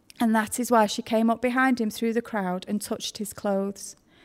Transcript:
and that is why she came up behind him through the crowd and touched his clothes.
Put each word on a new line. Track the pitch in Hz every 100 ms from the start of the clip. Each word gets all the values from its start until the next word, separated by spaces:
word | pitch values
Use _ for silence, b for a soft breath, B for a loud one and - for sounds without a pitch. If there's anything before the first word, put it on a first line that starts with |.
| - -
and | 233
that | 220 214 -
is | 240
why | 240
she | 208 -
came | - 220 226
up | 233
behind | 254 247 262 247
him | 220
through | - 233
the | 226
crowd | 233 220 185 180 -
and | 202
touched | - 220 - -
his | 202
clothes. | - 208 196 196 196 - - b b